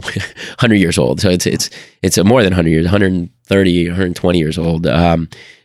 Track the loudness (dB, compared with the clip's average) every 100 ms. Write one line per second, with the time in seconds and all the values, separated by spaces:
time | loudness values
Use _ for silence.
0 | -10 -10 -10 -14 -16 -2 2 2 2 0
1 | -2 0 0 0 -2 -4 -6 -10 -20 _
2 | -2 2 2 4 2 2 2 2 2 0
3 | 0 -2 -6 -12 _ 2 2 2 0 -2
4 | -4 -2 0 2 0 -2 -2 -2 0 2
5 | 2 0 -4 -12 -20 -20